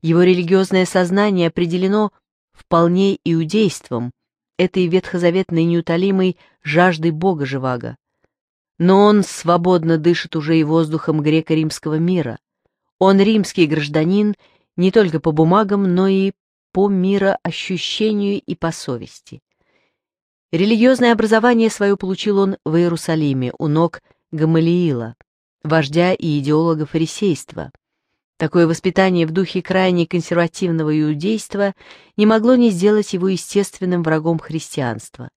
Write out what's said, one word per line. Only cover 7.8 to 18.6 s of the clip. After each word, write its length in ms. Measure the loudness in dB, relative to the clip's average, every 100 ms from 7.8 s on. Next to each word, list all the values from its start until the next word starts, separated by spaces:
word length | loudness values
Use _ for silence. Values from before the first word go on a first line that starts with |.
| -8 -14 _ _ _ _ _ _ _ _
Но 260 | 4 6
он 180 | 6 4
свободно 760 | 0 -6 0 2 2 2 2 2
дышит 380 | 2 0 -2 -8
уже 220 | 0 0
и 60 |
воздухом 560 | 2 0 0 -4 -2 -2
греко-римского 800 | 0 0 0 -2 -2 -6 -6 -2
мира. 400 | 0 -2 -4 -8 _ _ _ _ _ _
Он 220 | 4 4
римский 460 | 4 2 0 0 0
гражданин 680 | 0 -2 -2 0 0 0 -4 _ _ _ -2
не 140 | 2
только 300 | 2 2 0
по 120 | -2
бумагам, 600 | 2 4 4 2 0 0
но 140 | 0 2
и 240 | 0 -2 -6 _ _ _
по 160 | -2 0
мироощущению 1500 | 0 0 0 0 -2 -6 -10 -8 -8 -6 -2 -2 0 -2 -4
и 140 | -6
по 180 | -6